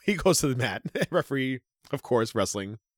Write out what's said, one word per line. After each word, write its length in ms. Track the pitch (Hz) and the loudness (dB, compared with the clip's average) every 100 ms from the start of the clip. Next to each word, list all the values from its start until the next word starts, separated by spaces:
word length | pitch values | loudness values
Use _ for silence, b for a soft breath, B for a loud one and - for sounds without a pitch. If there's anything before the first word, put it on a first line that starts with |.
he 80 | - | -2
goes 260 | 196 190 - | 2 4 4
to 60 | 147 | 2
the 80 | |
mat. 280 | 123 120 98 - - | 0 -2 -4 -6 -4
<laughs> 120 | 190 | 0
Referee, 520 | 170 - 139 131 131 _ _ - | 0 0 -2 -2 -4 _ _ -10
of 120 | 110 | -8
course, 320 | - 120 113 | 0 2 2
wrestling, 420 | 113 95 101 98 110 _ | 0 0 -2 -8 -12 _